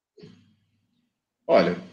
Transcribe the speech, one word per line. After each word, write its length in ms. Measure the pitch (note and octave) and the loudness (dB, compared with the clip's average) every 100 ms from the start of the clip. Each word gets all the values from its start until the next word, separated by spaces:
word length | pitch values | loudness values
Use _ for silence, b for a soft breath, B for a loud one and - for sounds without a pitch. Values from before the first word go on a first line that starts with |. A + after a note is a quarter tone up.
| _ - - - _ _ _ _ _ _ _ _ _ _ - | _ -20 -20 -20 _ _ _ _ _ _ _ _ _ _ 0
Olha, 300 | C#3 F2 F2 - | 2 2 -2 -10